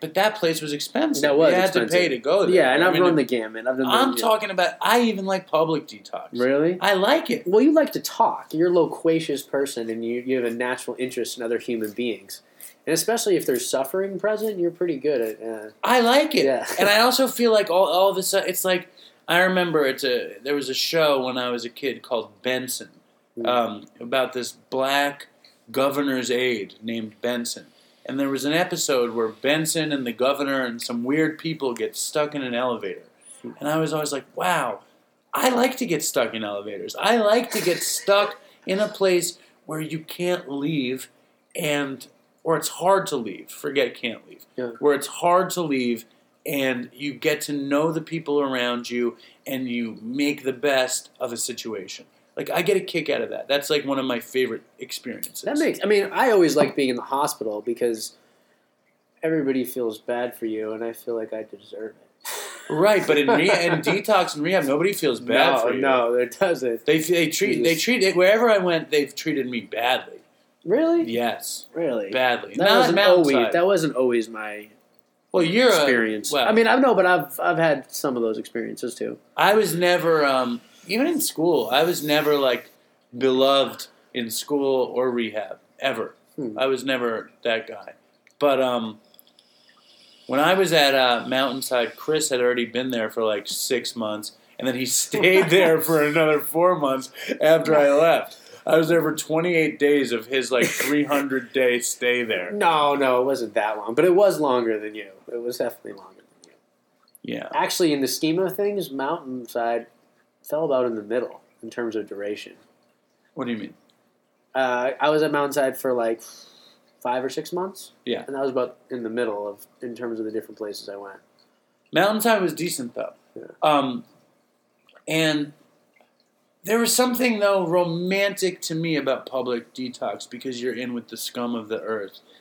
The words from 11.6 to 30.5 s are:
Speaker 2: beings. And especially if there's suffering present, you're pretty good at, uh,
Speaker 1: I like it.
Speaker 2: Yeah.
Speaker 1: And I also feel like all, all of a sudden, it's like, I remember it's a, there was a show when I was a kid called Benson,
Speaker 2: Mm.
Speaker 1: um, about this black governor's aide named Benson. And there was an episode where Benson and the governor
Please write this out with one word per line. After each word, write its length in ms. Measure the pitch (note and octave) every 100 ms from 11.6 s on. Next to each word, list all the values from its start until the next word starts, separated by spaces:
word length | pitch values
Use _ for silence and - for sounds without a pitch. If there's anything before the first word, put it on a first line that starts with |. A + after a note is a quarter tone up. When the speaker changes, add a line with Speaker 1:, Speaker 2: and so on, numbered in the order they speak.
| - A#2 G#2+
Speaker 2:
beings. 500 | G#2 B2 G2+ - - _ _ - - -
And 60 |
especially 420 | D#3+ E3 A3+ G#3+ E3+
if 100 | -
there's 220 | B2+ -
suffering 500 | C3+ C3+ F#3 G3 F#3+
present, 400 | G3+ G#3+ A3 G3
you're 140 | F3
pretty 240 | E3 F3+ C#3
good 240 | C#3+ C#3
at, 220 | A2+ G#2+
uh, 280 | A2+ A2+ G#2+ -
Speaker 1:
I 160 | G#3 B3+
like 340 | A#3 C4+ D4+
it. 100 | C#4
Speaker 2:
Yeah. 220 | C#3 B2 - -
Speaker 1:
And 80 | G3
I 120 | G#3
also 280 | A#3+ B3 C4
feel 240 | - A#3+
like 180 | G#3+ G3+
all, 160 | F3 F#3
all 240 | F3 G3
of 60 | F#3+
a 80 |
sudden, 240 | F#3 G3 -
it's 160 | F#3
like, 240 | F#3 F3+ - - - _ -
I 120 | E3+
remember 440 | F#3 F#3 F3 D#3
it's 200 | C3+ B2+
a, 320 | C3+ B2 E2+ G2+
there 120 | B2
was 140 | C#3+ B2+
a 60 |
show 500 | C3 - E3 D3+ C#3
when 120 | B2+ B2+
I 140 | B2
was 140 | A#2+
a 40 | A#2
kid 340 | - B2 A2+
called 400 | - A#2 A2 _
Benson, 480 | B2 B2+ B2+ - - _ _ _ _ -
Speaker 2:
Mm. 80 | A#2
Speaker 1:
um, 400 | B2 A2+ G#2 - _
about 320 | A#2+ C3 B2+
this 200 | B2+ A#2+ - _
black 560 | C3 C3 C#3 C#3+ C#3 - _ _ _ -
governor's 600 | A2+ C#3 C#3 C#3+ C3 A#2+
aide 460 | B2 B2+ A2+ F#2+ -
named 380 | A2 A#2 A2 G#2+
Benson. 460 | A#2+ A#2+ A#2+ - - _ _ _ -
And 120 | C3+
there 80 | C#3
was 160 | C3+
an 80 | C3+
episode 600 | D#3+ F3 E3 - C3+ A#2+
where 120 | A2+ A2+
Benson 640 | G#2+ C3+ D#3 D#3+ E3 D#3
and 160 | C#3+ A#2+
the 60 |
governor 520 | A2+ B2+ C#3 C#3